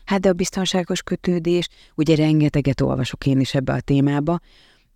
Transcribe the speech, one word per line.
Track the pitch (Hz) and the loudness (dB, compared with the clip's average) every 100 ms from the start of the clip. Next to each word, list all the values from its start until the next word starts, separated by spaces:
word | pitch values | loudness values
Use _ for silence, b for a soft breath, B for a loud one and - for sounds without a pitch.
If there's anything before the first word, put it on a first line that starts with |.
Hát | - 196 | -4 0
de | 190 | 2
a | |
biztonságos | 180 185 - 185 185 170 185 | 0 -2 -4 -2 -2 -2 -6
kötődés, | - 175 - 175 170 175 165 b b | -4 -4 -2 -2 0 -2 -2 b b
ugye | - 151 | -2 2
rengeteget | 151 156 156 151 147 139 131 | 4 4 4 2 2 0 0
olvasok | 135 135 123 - 139 | -2 -2 -4 -4 0
én | 135 | 0
is | 131 | 0
ebbe | 143 131 | -2 -2
a | 139 | -4
témába. | - 139 139 143 147 170 b b b b b | 0 2 2 0 -2 -4 b b b b b